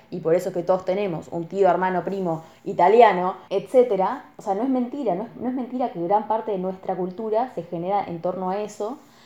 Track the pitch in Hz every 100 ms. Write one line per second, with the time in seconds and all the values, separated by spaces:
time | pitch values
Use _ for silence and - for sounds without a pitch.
0 | _ 180 160 175 196 170 180 185 - 190
1 | 202 165 - 170 165 196 190 170 185 180
2 | 170 196 180 156 - - 190 175 175 226
3 | 220 180 185 - - 190 - 254 247 190
4 | 190 262 - - 214 196 269 254 240 285
5 | 226 175 233 - 247 254 240 247 247 170
6 | 170 208 220 220 233 190 185 185 - 180
7 | 185 180 220 214 254 - 170 170 180 202
8 | - 170 175 180 185 202 208 - 214 302
9 | - -